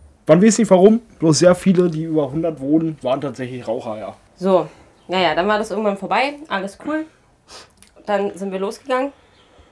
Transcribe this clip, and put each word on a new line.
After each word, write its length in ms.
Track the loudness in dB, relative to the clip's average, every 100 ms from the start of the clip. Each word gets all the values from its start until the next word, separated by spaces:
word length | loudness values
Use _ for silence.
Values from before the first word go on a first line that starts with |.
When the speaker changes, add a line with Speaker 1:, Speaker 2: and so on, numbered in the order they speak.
| -20 _ 2
Speaker 1:
Man 140 | 4
weiß 160 | 6 4
nicht 120 | 4
warum, 300 | 6 6 4 -2 -2
bloß 220 | 0 4
sehr 140 | 4 4
viele, 340 | 2 2 2
die 140 | -2
über 260 | -4 -2 -2
hundert 300 | -4 -6 -6
wohnen, 380 | 0 0 0 -4
waren 180 | -4 -4
tatsächlich 460 | -4 -8 -10 -10 -8
Raucher, 320 | -8 -8 -10
ja. 180 | -12 -16 _ -6
Speaker 2:
So, 320 | 0 2 0 -10 _ _ -6
naja, 260 | -2 0
dann 140 | 0 0
war 100 | -2
das 120 | -4
irgendwann 260 | -4 -4 -4
vorbei, 380 | -4 -2 -2 -6 -10
alles 300 | -8 -8 -12 -8
cool. 200 | -8 -8 _ _ _ _ -20 -20 _ _ _ -6
Dann 300 | -4 -4 -8
sind 160 | -10
wir 60 | -6
losgegangen. 520 | -8 -8 -6 -4 -4 -10 _ _ _ _ _